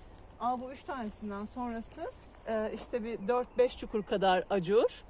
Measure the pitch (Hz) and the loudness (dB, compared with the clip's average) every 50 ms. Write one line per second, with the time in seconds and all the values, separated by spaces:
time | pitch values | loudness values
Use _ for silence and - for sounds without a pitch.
0 | - - - - - - - - 220 240 254 247 254 254 277 254 - - 294 262 | -18 -20 -18 -20 -20 -20 -10 -2 0 0 0 0 -4 -8 -10 -12 -8 -8 -6 -4
1 | 226 208 196 - - 208 202 202 208 214 - 254 247 240 226 226 220 - - - | -4 -6 -6 -8 -8 -6 -6 -6 -8 -8 -6 -6 -6 -4 -4 -6 -8 -10 -10 -10
2 | 330 494 508 - - - - - - - 226 220 214 220 - 220 - - - 247 | -10 -10 -10 -12 -18 -20 -20 -12 -6 -2 -2 0 0 -2 -4 -6 -8 -4 -4 -4
3 | 214 233 226 202 196 196 240 247 247 - - - 247 254 - - - 214 - 220 | -4 -4 -6 -4 0 2 2 2 2 0 4 4 4 4 4 -2 -8 -2 -2 -2
4 | 196 - 220 202 185 190 185 185 - - 196 202 175 165 202 226 285 494 - - | 0 0 0 4 6 6 6 6 4 2 2 2 2 4 6 6 6 4 2 -2
5 | - - | -12 -18